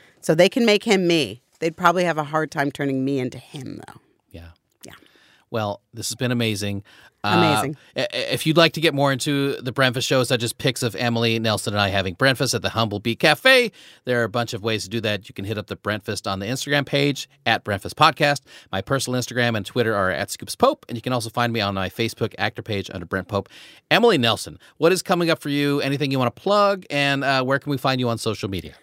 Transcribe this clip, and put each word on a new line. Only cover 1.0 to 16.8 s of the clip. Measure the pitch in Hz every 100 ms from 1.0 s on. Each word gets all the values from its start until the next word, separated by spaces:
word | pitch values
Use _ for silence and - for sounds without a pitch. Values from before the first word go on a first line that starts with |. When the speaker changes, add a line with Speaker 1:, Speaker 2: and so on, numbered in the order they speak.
| 170
Speaker 1:
me. | 170 110 113 _ _
They'd | 165 160
probably | 180 175
have | 175 156
a | 147
hard | 156 156
time | 151 139
turning | - 139 135 131
me | 139
into | 127 127
him, | - 135 117 82 -
though. | - _ _ _
Speaker 2:
Yeah. | 87 85 - _ _ -
Speaker 1:
Yeah. | - _ _ _ _ _
Speaker 2:
Well, | 113 104 - _
this | 113 -
has | 113
been | 123
amazing. | 123 110 101 104 101 - - - _
Uh, | 104 110 107 107
Speaker 1:
Amazing. | 135 147 - -
Speaker 2:
i-, |
i-, | - 123 -
if | 123 160
you'd | 156
like | 165
to | 160
get | 156
more | 139 139
into | 131 151 143 139 -
the | 127
Breakfast | 123 127 123 -
Show, | 135
such | 120 123
as | 117
pics | - 135 120
of | 120 98
Emily | 120 117 117 113
Nelson | 113 104 113
and | 104
I | 98
having | 98 95
breakfast | 87 135 127 131
at | 117
the | 98
Humble | 110 113 101
Bee | 117 110
Cafe, | 160 151 262 262 226 - - - -
there | 120
are |
a | 110
bunch | 120 117
of | 107
ways | 110 107
to | 92
do | 113
that. | 107 101 -
You |
can | - 98
hit | 104
up | -
the | 98
Breakfast | 101 107 - 101 104
on | 98
the | 98
Instagram | 131 143 143